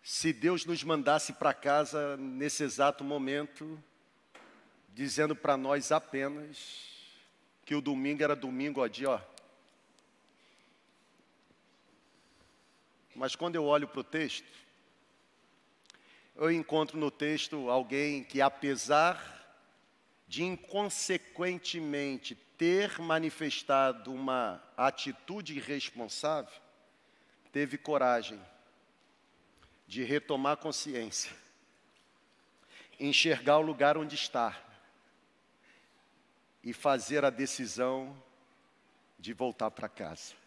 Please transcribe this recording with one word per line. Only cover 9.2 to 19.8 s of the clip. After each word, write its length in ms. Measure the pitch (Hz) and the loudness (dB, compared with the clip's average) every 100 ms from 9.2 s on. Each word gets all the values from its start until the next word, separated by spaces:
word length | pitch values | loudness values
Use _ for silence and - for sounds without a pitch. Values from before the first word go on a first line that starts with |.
| - - - _ _ _ _ _ _ _ _ _ _ _ _ _ _ _ _ _ _ _ _ _ _ _ _ _ _ _ _ _ _ _ _ _ _ _ _ 120 | -4 -20 -20 _ _ _ _ _ _ _ _ _ _ _ _ _ _ _ _ _ _ _ _ _ _ _ _ _ _ _ _ _ _ _ _ _ _ _ _ -6
Mas 200 | 131 - | -4 -2
quando 180 | 175 | -2
eu 100 | 165 | 0
olho 240 | 147 147 143 | 4 4 2
pro 160 | - | -6
texto, 480 | 123 160 147 - - - - _ _ _ _ _ _ _ _ _ _ _ _ - _ - _ - | -4 -2 -2 -4 -12 -20 -20 _ _ _ _ _ _ _ _ _ _ _ _ -20 _ -20 _ -2
eu 140 | 156 | 0
encontro 480 | 165 156 156 156 160 | 0 2 0 0 0
no 140 | 151 | -2
texto 580 | - 147 151 - 151 123 | -2 -2 -2 -4 -4 2
alguém 540 | 127 120 135 147 143 | 2 2 -2 -2 -4
que, 180 | 120 139 | -6 4
apesar 1120 | 135 - 143 131 120 147 165 180 - - - _ _ _ | 4 4 -2 -2 4 6 6 2 -8 -18 -20 _ _ _